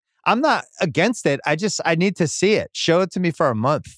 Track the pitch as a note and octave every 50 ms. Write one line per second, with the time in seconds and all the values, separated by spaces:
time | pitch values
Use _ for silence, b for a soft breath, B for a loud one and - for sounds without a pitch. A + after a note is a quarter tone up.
0 | _ _ _ _ _ - G#3 A#3+ D#4 D4+ A#3 F3 - - _ - - D#3+ A2+ D#3
1 | F3+ A#3 A#3+ - - D3+ C#3 - - D3+ D3+ D#3+ G#3 G3 - - - E3 E3 E3
2 | F3+ G#3 F#3 - F3 C#3+ - - F3+ G#3 G#3+ D3 - - - - - - D#3+ F3+
3 | F#3+ F3+ - F#3 F3+ E3+ - - E3 C#3 A#2 G#2+ A#2 C#3 D3+ C3+ - - -